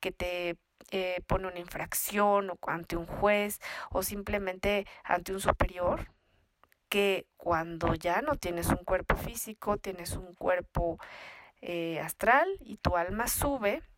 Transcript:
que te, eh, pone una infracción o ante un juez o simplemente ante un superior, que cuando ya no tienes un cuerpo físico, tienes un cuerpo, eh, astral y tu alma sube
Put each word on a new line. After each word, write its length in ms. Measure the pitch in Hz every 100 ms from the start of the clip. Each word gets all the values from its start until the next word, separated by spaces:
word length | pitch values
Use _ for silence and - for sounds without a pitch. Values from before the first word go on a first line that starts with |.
que 100 | 190
te, 460 | 175 180 175 175 170 _ _ -
eh, 320 | 190 180 180 -
pone 200 | 190 190
una 120 | 175
infracción 880 | 175 - 165 - - 208 208 202 196
o 80 | 175 -
ante 300 | 160 170 170
un 80 | 165
juez 560 | - 208 208 208 208 - - -
o 120 | 185
simplemente 840 | 190 202 196 208 196 185 196 202 196 - -
ante 260 | 180 180
un 80 | 190
superior, 720 | 202 - 180 180 180 277 - _ _ _ _ _ _ _ _
que 380 | 208 202 190 - _
cuando 560 | - 170 165 165 165
ya 280 | 165 175 180
no 140 | 285 285
tienes 320 | 180 175 170
un 160 | -
cuerpo 320 | - 185 - -
físico, 600 | - 233 - 214 - 208
tienes 400 | - 185 175 -
un 160 | 180
cuerpo, 680 | 175 175 180 175 - 170 165 - - - - - _
eh, 360 | - 175 165 160
astral 500 | 156 - 208 254 349 392
y 160 | 247 208
tu 200 | - 175
alma 300 | 175 208 240
sube 560 | - 285 277 208 269 -